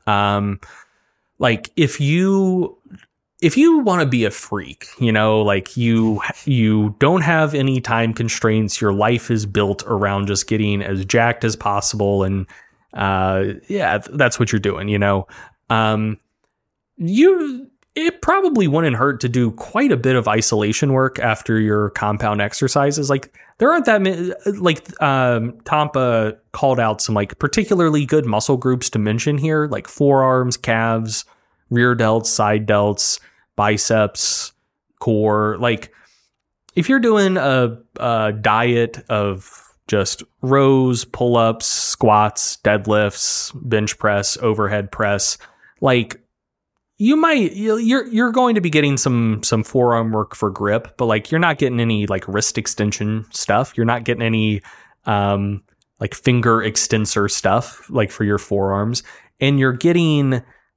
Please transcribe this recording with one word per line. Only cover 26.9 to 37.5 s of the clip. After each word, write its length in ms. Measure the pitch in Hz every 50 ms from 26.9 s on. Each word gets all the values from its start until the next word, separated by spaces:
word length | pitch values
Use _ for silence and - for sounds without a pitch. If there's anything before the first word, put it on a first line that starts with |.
| 107 -
some, 140 | - - 110
like, 240 | 104 104 - - -
particularly 640 | - 143 - 226 214 - 202 175 170 160 151 147 147
good 220 | 123 156 156 131
muscle 300 | 120 107 107 - - 139
groups 340 | 123 - 131 127 127 - -
to 80 | - 110
mention 400 | 104 107 107 117 - 147 147 139
here, 280 | 147 160 156 156 151 147
like 180 | - - -
forearms, 720 | - - - 147 139 139 135 131 131 127 127 127 123 120
calves, 680 | - - 123 113 113 113 113 113 113 113 110 107 - - - _ _ _ _ _ _ _ _
rear 240 | 120 120 120 123 123
delts, 320 | 117 117 110 113 113 104
side 400 | - - - 107 104 107 107 107
delts, 540 | 104 107 104 104 104 104 - - - - - - _ _ _ _ _ _
biceps, 960 | - 104 107 107 98 - - 113 110 107 101 - - - - - - - - - _ _ _ _ _ _ _ _ _
core. 580 | - 123 113 107 107 107 104 107 107 107 104 90
Like, 340 | 123 120 113 - - - _ _ _ _ _ _ _ _ _ _ _ _ _ _ _ - _
if 140 | 180 160 -
you're 100 | 269 269
doing 380 | 233 233 214 208 196 190 185
a, 420 | 180 131 143